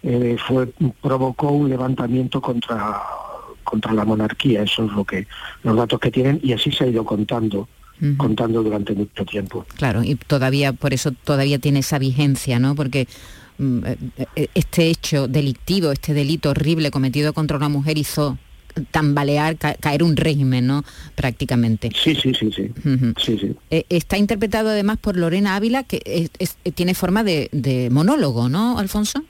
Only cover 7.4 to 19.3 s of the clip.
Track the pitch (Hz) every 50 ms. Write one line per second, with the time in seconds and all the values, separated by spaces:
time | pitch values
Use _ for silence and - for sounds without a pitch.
7.4 | 113 107 98 98 101 - - - - - - - 160 143 143 139 147 117 107 -
8.4 | 120 113 113 113 110 107 107 104 101 - 107 98 104 101 _ - 101 - - 104
9.4 | 95 98 - 92 - - - - 143 131 101 110 120 120 143 113 - - 147 139
10.4 | 131 131 135 143 143 139 127 - - 143 135 127 - 151 123 - - - 147 139
11.4 | 135 143 143 135 - 151 139 139 135 - 156 143 135 135 127 135 151 143 135 -
12.4 | - 139 123 120 127 135 143 143 147 131 123 139 127 - - - - - - -
13.4 | - - - - 147 135 123 120 - - - - - 127 - - 131 - - -
14.4 | 147 - - 190 - - - - 165 165 165 - - - 160 143 139 123 135 151
15.4 | 147 139 123 - - - 180 196 175 151 139 - - - 151 147 143 135 165 156
16.4 | - 151 139 - 151 151 165 160 156 143 - 143 135 135 127 147 147 151 151 -
17.4 | 156 143 156 143 147 147 147 143 139 156 156 151 143 - - - 147 143 131 -
18.4 | - - - - - - - 165 143 - - 160 151 147 143 143 143 139